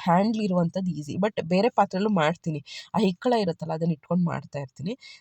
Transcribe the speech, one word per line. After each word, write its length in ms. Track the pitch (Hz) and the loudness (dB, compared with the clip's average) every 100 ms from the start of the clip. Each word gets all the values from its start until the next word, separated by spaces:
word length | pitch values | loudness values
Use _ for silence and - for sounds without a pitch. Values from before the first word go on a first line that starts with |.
ಹ್ಯಾಂಡ್ಲ್ 380 | - 170 214 220 | 2 4 4 0
ಇರುವಂಥದ್ದು 500 | 208 180 170 185 185 | 0 0 0 -2 -4
ಈಸಿ. 220 | 147 139 | -4 -6
But 280 | 156 208 - | -2 -2 -2
ಬೇರೆ 260 | 165 180 233 | 0 2 2
ಪಾತ್ರೆಯಲ್ಲೂ 400 | - 202 185 214 | 2 0 2 0
ಮಾಡ್ತೀನಿ, 540 | 196 151 175 165 151 - - - 170 | 2 2 0 -4 -8 -8 -16 -6 0
ಆ 20 | |
ಹಿಕ್ಕಳ 360 | 190 180 254 | 0 2 0
ಇರುತ್ತಲ್ಲ, 400 | 233 185 160 160 | 2 0 -4 -4
ಅದನ್ನ 180 | 160 165 | -2 -2
ಇಟ್ಕೊಂಡು 340 | 156 - 175 170 | -2 0 0 0
ಮಾಡ್ತಾ 340 | 135 - 143 | -2 -6 -10
ಇರ್ತೀನಿ. 380 | 139 - 156 254 - - | -10 -8 -8 -8 -12 -20